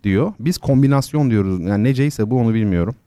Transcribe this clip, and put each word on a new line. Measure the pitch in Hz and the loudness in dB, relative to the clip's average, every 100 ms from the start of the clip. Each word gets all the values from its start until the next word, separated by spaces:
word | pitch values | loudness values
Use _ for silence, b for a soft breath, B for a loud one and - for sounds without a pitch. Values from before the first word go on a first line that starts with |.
diyor. | 101 95 156 - | -2 0 0 -4
Biz | 139 - | -4 -4
kombinasyon | 135 131 139 139 131 151 135 | 0 2 4 2 0 -2 2
diyoruz. | 107 95 92 | 2 0 -2
Yani | 92 104 | -2 0
neceyse | 120 131 143 127 107 | 0 0 -2 -2 -2
bu, | 127 | 0
onu | 117 | 0
bilmiyorum. | 113 107 87 87 127 | 0 0 0 -2 -6